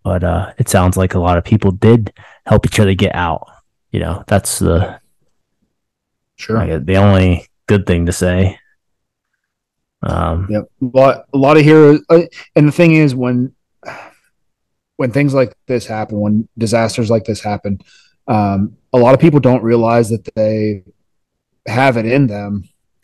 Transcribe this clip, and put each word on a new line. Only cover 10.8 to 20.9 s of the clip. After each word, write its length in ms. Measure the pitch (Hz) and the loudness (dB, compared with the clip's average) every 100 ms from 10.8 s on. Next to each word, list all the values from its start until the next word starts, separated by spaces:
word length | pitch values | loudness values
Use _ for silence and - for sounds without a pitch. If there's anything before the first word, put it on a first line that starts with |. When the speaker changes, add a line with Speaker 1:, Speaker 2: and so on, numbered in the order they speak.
Speaker 2:
A 140 | 127 127 | -2 2
lot, 260 | 135 - - | 2 0 -4
a 60 | 139 | 0
lot 180 | 135 156 | 2 4
of 60 | |
heroes. 360 | 147 156 147 151 - | 6 6 6 4 2
Uh, 120 | 165 165 - - 156 | 2 2 -8 -4 0
and 100 | 147 | 2
the 60 | |
thing 200 | 156 170 | 2 2
is, 200 | 160 147 | 4 2
when, 400 | 127 123 123 131 _ _ _ - - - _ _ _ _ _ _ _ _ - | 0 -2 -2 -4 _ _ _ -20 -20 -20 _ _ _ _ _ _ _ _ -8
when 160 | 131 | -4
things 220 | 139 143 | -2 0
like 200 | 135 123 - - | 0 -2 -6 -8
this 200 | 123 - | -8 -6
happen, 320 | 107 107 104 | -8 -8 -4
when 300 | 104 107 113 113 | -2 -2 -4 -6
disasters 520 | 113 117 113 - 110 | -2 0 0 -2 -2
like 140 | 113 | -2
this 160 | 107 104 | -4 -8
happen, 380 | 107 104 104 98 _ _ _ _ - | -8 -8 -6 -8 _ _ _ _ -4
um, 480 | 110 101 98 107 - _ | -2 -2 -2 -6 -10 _
a 60 | 127 | 2
lot 160 | 120 | 4
of 60 | 135 | 4
people 180 | 165 143 | 4 2
don't 220 | 127 120 | 2 0
realize 480 | 113 117 113 117 107 | 0 0 2 0 0
that 180 | 110 - | -4 -6
they 480 | 110 107 110 107 101 90 | -4 -2 -2 -4 -6 -14